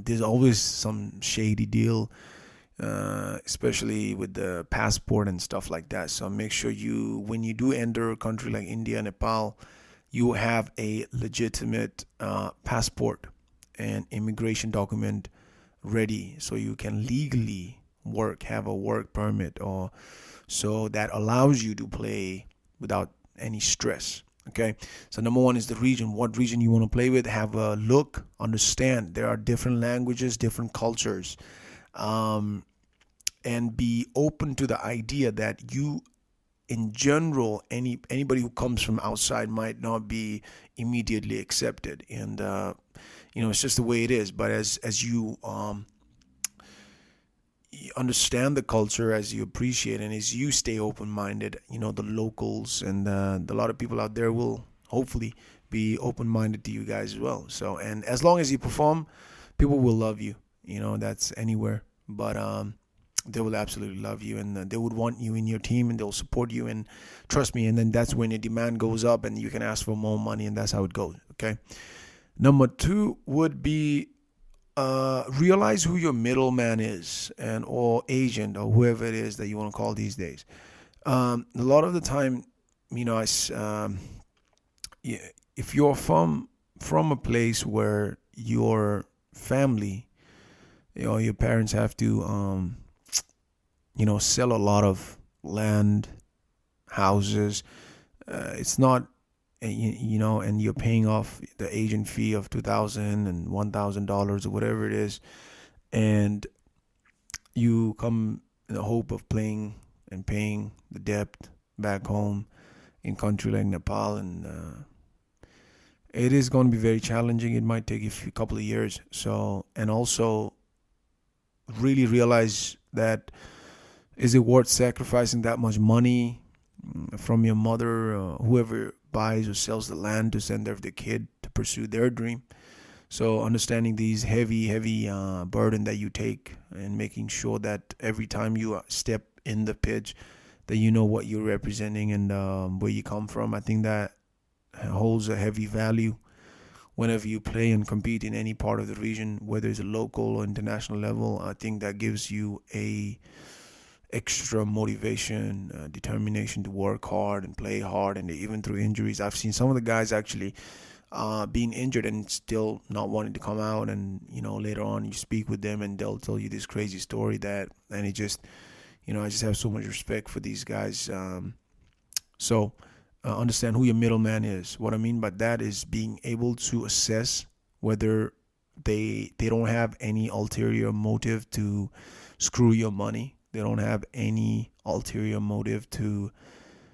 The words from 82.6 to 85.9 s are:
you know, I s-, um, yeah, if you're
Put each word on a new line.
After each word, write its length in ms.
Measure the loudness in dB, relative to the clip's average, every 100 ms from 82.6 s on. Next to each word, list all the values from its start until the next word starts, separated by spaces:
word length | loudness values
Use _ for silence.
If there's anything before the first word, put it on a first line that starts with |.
| _ _ _
you 140 | -4 0
know, 100 | 0
I 80 |
s-, 280 | 0 0 -2
um, 480 | -4 -4 -2 -4 -6 -10 -16 -20 _ _ _ _ _ -20 -12
yeah, 180 | -10 -10 -12 -20 _ -10
if 180 | -2
you're 220 | 4 4